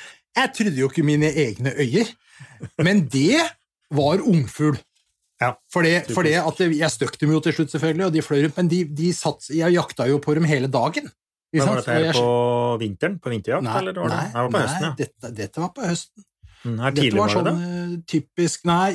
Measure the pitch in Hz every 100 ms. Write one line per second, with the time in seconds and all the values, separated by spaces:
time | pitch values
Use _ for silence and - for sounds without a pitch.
0 | - - _ - 254 - 208 131 135 -
1 | 147 147 151 147 127 104 131 139 131 160
2 | 233 - _ - - - - - 165 208
3 | 131 135 151 294 330 - _ _ - 151
4 | 143 180 311 170 117 - 151 143 - _
5 | _ _ _ - 123 - - 180 160 175
6 | 175 190 160 165 160 - 175 151 160 -
7 | 135 - 151 156 165 151 151 156 160 156
8 | 190 156 - 139 156 - 180 180 160 147
9 | 170 165 160 - - 156 165 175 - -
10 | 123 143 147 151 165 143 135 127 131 285
11 | 294 - _ _ _ 160 135 127 120 120
12 | 165 131 120 120 120 120 120 117 110 95
13 | 165 196 127 117 104 131 123 117 185 185
14 | 170 - 190 117 123 202 127 170 160 131
15 | 143 _ 117 110 98 - 175 - 196 170
16 | - _ - _ - _ 123 113 131 143
17 | 135 202 208 196 170 170 175 175 175 175
18 | - 156 - - 170 - 170 175 190